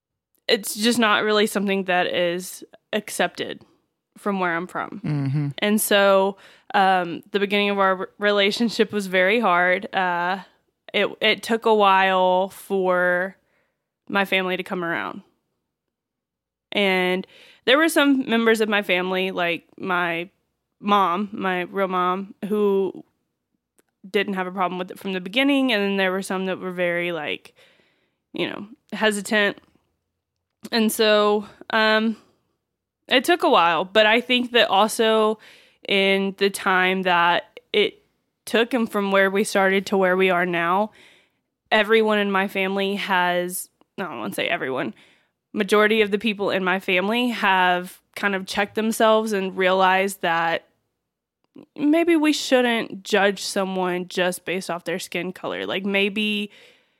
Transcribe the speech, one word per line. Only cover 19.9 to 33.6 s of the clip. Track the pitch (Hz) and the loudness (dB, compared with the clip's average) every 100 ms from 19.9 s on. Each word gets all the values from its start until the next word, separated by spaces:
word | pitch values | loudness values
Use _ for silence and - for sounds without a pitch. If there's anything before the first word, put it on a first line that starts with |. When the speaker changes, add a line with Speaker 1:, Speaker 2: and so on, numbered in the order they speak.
| 180 175 165 175 _ _ _ _ _ | -2 -2 -4 -10 _ _ _ _ _
Speaker 1:
mom, | 202 202 185 180 202 | 0 2 2 -2 -6
my | 220 190 180 | -6 -4 -4
real | 175 196 190 | -4 -4 -2
mom, | 185 180 185 196 - 196 | 0 -2 -2 -8 -12 -6
who | 208 208 196 190 - - _ _ _ _ _ _ _ _ _ 196 | 0 0 0 -2 -6 -18 _ _ _ _ _ _ _ _ _ -6
didn't | 202 196 | -4 -2
have | 190 185 | -4 -6
a | |
problem | 190 180 180 | -4 -4 -4
with | 185 | -8
it | - | -10
from | 196 | -8
the | 185 | -8
beginning. | 180 233 277 277 262 | -4 -2 0 2 0
And | 208 | 0
then | 202 196 | 0 0
there | 190 | 0
were | 185 | -2
some | 190 190 190 | -4 -4 -4
that | 170 | -6
were | 185 | -8
very, | 180 175 175 175 | -4 -2 -2 -4
like, | 165 147 92 - _ _ _ _ _ _ _ _ | -6 -6 -8 -12 _ _ _ _ _ _ _ _
you | - 170 | -8 -6
know, | - 208 247 _ | -8 -14 -20 _
hesitant. | 202 220 208 196 214 202 - _ _ _ _ _ _ _ _ _ _ - | -2 -2 -2 -2 0 0 -2 _ _ _ _ _ _ _ _ _ _ -6
And | 233 214 | -2 0
so, | - 214 208 208 208 202 - - | 2 2 4 4 0 -4 -16 -4
um, | 220 220 214 220 214 _ _ _ _ _ _ _ _ - | 0 2 2 0 -4 _ _ _ _ _ _ _ _ 0
it | 262 | 0
took | - 349 | 2 2
a | 339 | 4
while, | 214 | 4